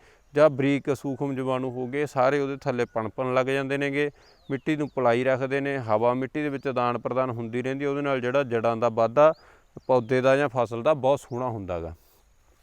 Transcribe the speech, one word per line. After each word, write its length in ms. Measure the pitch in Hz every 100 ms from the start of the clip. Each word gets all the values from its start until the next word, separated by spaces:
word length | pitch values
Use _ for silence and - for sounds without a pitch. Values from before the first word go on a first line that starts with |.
| _ _ _
ਜਾਂ 160 | 147 156
ਬਰੀਕ 460 | 131 139 139 147 131
ਸੂਖਮ 400 | 143 131 143 131
ਜੀਵਾਣੂ 360 | 131 127 131
ਹੋ 160 | 123 123
ਗਏ, 180 | 139 147
ਸਾਰੇ 340 | 135 127 143
ਉਹਦੇ 180 | 139 139
ਥੱਲੇ 280 | 139 120 117
ਪਣਪਣ 480 | 113 110 - 131
ਲੱਗ 120 | 127 131
ਜਾਂਦੇ 320 | 139 135 139
ਨੇਗੇ। 340 | 143 139 147 - _ _ -
ਮਿੱਟੀ 240 | 135 - 151
ਨੂੰ 140 | 147 -
ਪਲਾਈ 280 | 120 120
ਰੱਖਦੇ 360 | 131 127 131 139
ਨੇ, 180 | 139 139
ਹਵਾ 360 | 113 107 120
ਮਿੱਟੀ 300 | 127 131 156
ਦੇ 60 | 147
ਵਿੱਚ 180 | 135 139
ਆਦਾਨ 300 | 123 123 120
ਪ੍ਰਦਾਨ 320 | 123 123 131
ਹੁੰਦੀ 320 | 117 117 120
ਰਹਿੰਦੀ, 240 | 131 135 143
ਉਹਦੇ 160 | 143
ਨਾਲ 200 | 143 131
ਜਿਹੜਾ 220 | 120 135
ਜੜ੍ਹਾਂ 340 | 135 117 117 113
ਦਾ 120 | 117
ਵਾਧਾ 440 | 113 113 127 156 160 - - _ - -
ਪੌਦੇ 340 | 127 113 131
ਦਾ 140 | 131 135
ਜਾਂ 140 | 143 127
ਫਸਲ 260 | 113 117
ਦਾ 100 | 117
ਬਹੁਤ 260 | 151 131 139
ਸੋਹਣਾ 300 | - 120 127
ਹੁੰਦਾ 300 | 113 92 87
ਗਾ। 160 | 82 80 _ _ _ _ _ _